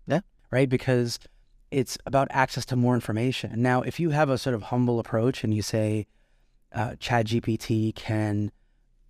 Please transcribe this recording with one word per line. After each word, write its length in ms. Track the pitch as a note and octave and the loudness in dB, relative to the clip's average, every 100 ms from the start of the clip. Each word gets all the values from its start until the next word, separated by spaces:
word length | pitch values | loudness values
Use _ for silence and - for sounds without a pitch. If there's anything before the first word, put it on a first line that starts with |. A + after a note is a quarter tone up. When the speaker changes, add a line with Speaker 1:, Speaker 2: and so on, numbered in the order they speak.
| - | -2
Speaker 1:
Yeah. 140 | D3 - _ - | -2 -2 _ -4
Speaker 2:
Right? 160 | B2 C3+ | 2 2
Because 500 | B2 - B2 A#2 - - _ _ _ - | 2 2 2 2 -4 -14 _ _ _ -6
it's 260 | C#3+ A#2+ - - | -2 -2 -4 0
about 220 | C3+ C3+ | 0 2
access 340 | C#3 C3 - - | 2 0 0 -2
to 100 | B2+ | 2
more 180 | B2 | 2
information. 680 | B2 - G#2+ B2 B2 A2 A2 | 2 0 -2 0 -2 -6 0
Now, 220 | B2+ B2+ | 2 2
if 160 | C3 - | 0 -2
you 120 | E3 | 0
have 200 | D3 D3+ | 2 2
a 80 | C3 | 2
sort 160 | C3+ | 0
of 80 | A#2 | -4
humble 380 | - B2 B2 A#2 | -2 0 2 0
approach 420 | - A2+ B2 - | 0 0 0 0
and 100 | A2+ | -2
you 100 | G#2+ | -2
say, 440 | G2+ A2+ G#2+ G#2+ G#2 _ _ _ _ _ _ | 0 0 0 -2 -6 _ _ _ _ _ _
uh, 220 | - A2+ - | -6 -6 -6
"Chat 260 | - A#2+ A2+ | 0 0 2
G 140 | A2+ | 0
P 160 | A2+ A2 | 0 -4
T 360 | - A2+ A2 | 0 0 0
can, 600 | - - G#2+ G#2+ G#2 G#2 - _ _ _ _ _ | -4 -4 -2 0 0 -4 -6 _ _ _ _ _